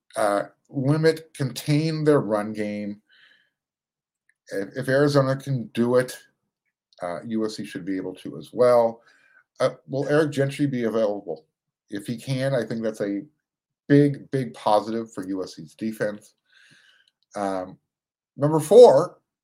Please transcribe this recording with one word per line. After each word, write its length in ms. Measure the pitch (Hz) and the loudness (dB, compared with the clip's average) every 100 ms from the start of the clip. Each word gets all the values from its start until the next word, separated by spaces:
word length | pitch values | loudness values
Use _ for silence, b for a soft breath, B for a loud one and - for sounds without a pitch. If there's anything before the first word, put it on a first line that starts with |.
| _ - | _ -2
uh, 260 | 104 101 - _ _ | 0 0 -4 _ _
limit, 640 | 143 131 156 160 160 - | -4 0 2 2 0 -8
contain 720 | - 131 - - 147 160 156 | -8 -8 -6 -2 0 0 0
their 160 | 151 143 | 2 2
run 320 | 101 104 107 | 2 -4 -4
game. 480 | 107 104 104 101 104 _ b b b b b _ _ _ _ _ _ _ _ - | -6 -6 -6 -10 -12 _ b b b b b _ _ _ _ _ _ _ _ -12
If, 260 | 98 98 131 | -10 -10 -8
if 120 | 131 | -2
Arizona 480 | 135 147 143 131 135 | 2 4 2 2 -4
can 320 | 139 127 110 | -4 -6 -6
do 280 | 113 120 123 | -2 2 2
it, 200 | 127 - _ _ _ _ _ _ _ - | 0 -8 _ _ _ _ _ _ _ -12
uh, 180 | 87 80 113 | -10 -10 -6
U 200 | 110 107 | -4 -4
S 100 | 107 | -6
C 80 | |
should 200 | 101 95 | -12 -12
be 120 | 90 92 | -8 -8
able 180 | 92 90 | -8 -12
to 200 | 160 80 | -14 -16
as 140 | 143 | -12
well. 500 | 104 123 120 113 117 b b b b b - | 0 4 4 2 -2 b b b b b -4
Uh, 100 | 123 - - | -4 -4 -8
will 220 | 135 143 | -6 0
Eric 240 | 147 151 | 2 2
Gentry 340 | 139 139 139 143 | 0 -2 -2 -2
be 180 | 123 | -2
available? 640 | 113 110 104 101 85 - _ _ _ _ _ | -2 0 -2 -2 -8 -12 _ _ _ _ _
If 160 | 101 113 | -12 -10
he 120 | 113 | -10
can, 360 | - 131 135 | -6 -4 -2
I 100 | 131 | -2
think 180 | 110 113 | -4 -6
that's 180 | 110 107 | -6 -6
a 220 | 101 101 - _ _ _ _ _ - | -6 -6 -10 _ _ _ _ _ 2
big, 420 | 143 143 143 98 | 4 4 0 -6
big 220 | 135 117 | -6 -6
positive 600 | - 110 107 107 113 113 | -4 2 2 2 -6 -6
for 140 | - 92 | -12 -8
U 160 | 95 | -8
S 140 | 90 - | -8 -14
C's 180 | 78 | -20
defense. 600 | - 110 110 107 104 - _ _ b b b b b b _ _ 104 | -10 -10 -6 -6 -6 -18 _ _ b b b b b b _ _ -8
Um, 420 | 98 95 92 - _ _ _ _ _ - | -6 -6 -10 -16 _ _ _ _ _ -4
number 220 | 147 156 | 0 0
four, 600 | 147 226 233 135 - - _ _ | 6 10 10 10 2 -8 _ _